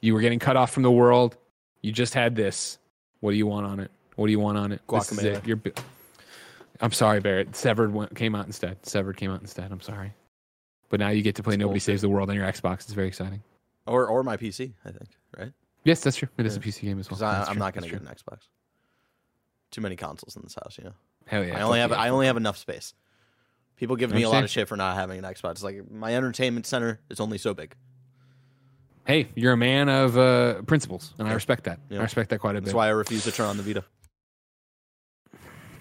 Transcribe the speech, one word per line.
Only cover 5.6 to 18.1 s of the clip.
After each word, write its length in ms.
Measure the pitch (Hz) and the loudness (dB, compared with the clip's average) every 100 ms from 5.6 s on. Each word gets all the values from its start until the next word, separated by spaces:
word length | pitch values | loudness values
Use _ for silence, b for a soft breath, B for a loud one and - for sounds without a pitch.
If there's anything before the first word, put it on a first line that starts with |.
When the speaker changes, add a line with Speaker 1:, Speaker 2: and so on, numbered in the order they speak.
| 98 - - - - B B B B B B - | -4 -8 -12 -18 -20 B B B B B B -4
Speaker 1:
I'm 120 | 117 | -2
sorry, 260 | - 110 104 | 4 4 4
Barrett. 380 | 101 95 98 - | 2 0 0 -2
Severed 360 | 127 110 110 | 0 2 2
went, 220 | 104 104 | 0 -6
came 220 | - 113 107 | -4 -2 -2
out 100 | 101 | -6
instead. 380 | 104 87 92 - | -8 -8 -8 -4
Severed 300 | 101 98 92 | -4 -2 -4
came 120 | 98 | -6
out 80 | 95 | -6
instead. 320 | 98 - 92 | -10 -12 -10
I'm 80 | 98 | -12
sorry. 320 | - 104 98 104 _ _ _ _ _ _ - | -12 -10 -12 -14 _ _ _ _ _ _ -4
But 120 | 104 | 0
now 80 | 101 | 2
you 120 | 107 | 2
get 140 | 104 101 | 0 0
to 60 | |
play 120 | 107 | 0
Speaker 2:
It's 40 | 104 | 0
Speaker 1:
Nobody 160 | 104 | 2
Speaker 2:
bullshit. 80 | 101 | 0
Speaker 1:
Saves 200 | - 101 | 0 0
the 60 | 101 | 2
World 220 | 98 98 | 2 0
on 60 | 101 | -2
your 100 | 98 | -4
Xbox. 360 | - 90 90 | -2 -4 -4
It's 100 | - | -6
very 160 | 101 95 | -4 -4
exciting. 340 | - 95 101 - _ _ _ - | -4 -8 -8 -14 _ _ _ 0
Speaker 2:
Or, 180 | 120 117 | 2 4
or 160 | 117 | 2
my 140 | 131 104 | 0 -4
P 160 | 113 | -6
C, 200 | - 131 107 | -8 -10 -12
I 60 | 98 | -18
think, 160 | 95 98 _ _ - | -16 -20 _ _ -16
right? 160 | 110 - _ _ | -16 -16 _ _
Speaker 1:
Yes, 180 | 156 165 | 2 4
that's 160 | 143 - | 2 -2
true. 120 | 139 - | -4 -2
It 80 | 113 | -2
is 80 | 101 | -2
a 40 | |
Speaker 2:
Yeah. 40 | |
Speaker 1:
P 60 | 101 | -6
C 160 | - 104 | -6 -6
game 140 | 98 | -6
as 100 | 95 | -6
well. 60 | 95 | -4
Speaker 2:
'Cause 40 | |
I, 100 | 107 101 | -2 -2
Speaker 1:
That's 100 | 101 | -2
Speaker 2:
I'm 60 | |
Speaker 1:
true. 40 | 104 | -2
Speaker 2:
not 140 | 98 | -4
gonna 120 | 95 85 | -6 -10
Speaker 1:
That's 40 | 95 | -10
Speaker 2:
get 0 | |
Speaker 1:
true. 60 | 69 | -12